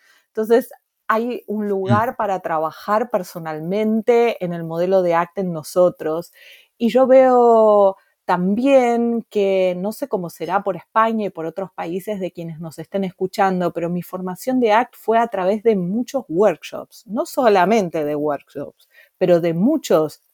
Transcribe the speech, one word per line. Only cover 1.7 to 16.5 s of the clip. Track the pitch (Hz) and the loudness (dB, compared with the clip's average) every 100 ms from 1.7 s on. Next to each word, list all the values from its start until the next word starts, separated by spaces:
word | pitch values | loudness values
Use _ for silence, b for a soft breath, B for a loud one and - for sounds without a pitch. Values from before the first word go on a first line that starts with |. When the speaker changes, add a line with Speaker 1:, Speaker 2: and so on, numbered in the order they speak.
| 196 190 208 233 254 | -4 0 0 0 -4
Speaker 1:
para | 214 185 | -4 -4
trabajar | 160 160 156 - - 214 226 | -4 -4 -4 -6 -4 -2 -2
personalmente | 208 180 180 160 156 160 196 214 220 214 233 233 214 | -4 -6 -12 -10 -10 -6 -2 0 0 2 2 2 -2
en | 175 | -6
el | 170 | -8
modelo | 165 165 180 190 | -6 -4 0 2
de | 180 165 | 2 0
act | 175 - | -2 -4
en | 185 | -6
nosotros. | 160 147 185 180 175 160 160 175 B B B B _ | -6 -4 2 2 0 -4 -6 -8 B B B B _
Y | 233 | 0
yo | 226 262 | 2 6
veo | 262 262 247 240 226 220 208 196 190 b _ - | 6 6 6 6 6 6 6 4 0 b _ -2
también | 185 180 208 262 269 240 233 233 233 - | 0 0 0 4 4 4 2 0 -2 -4
que, | 208 196 190 185 180 | -2 0 2 0 -2
no | 196 | -6
sé | 220 269 | -8 -6
cómo | 208 175 | -6 -6
será | - 165 190 | -10 -4 -2
por | 196 175 | -2 -6
España | - 220 226 226 202 | -4 0 0 0 -4
y | |
por | 175 160 | -6 -8
otros | 160 185 - | -8 -10 -10
países | 180 180 180 208 | -8 -8 -8 -8
de | 180 | -8
quienes | - 165 156 | -8 -12 -12
nos | 165 - | -14 -14
estén | 160 196 | -8 -6
escuchando, | 190 - 185 - 196 185 175 | -6 -6 -6 0 0 0 -2
pero | 170 170 | -4 -4
mi | 175 | -6
formación | 170 185 185 180 - 254 | -8 -10 -10 -8 -4 0
de | 233 | 2
act | 208 247 - | 2 0 -6
fue | - 226 | -2 0
a | 233 | 0
través | - 180 214 | -2 -2 0
de | 226 208 | 0 0
muchos | 175 208 247 277 - | 0 -4 -6 -8 -4
workshops, | 233 208 | 0 2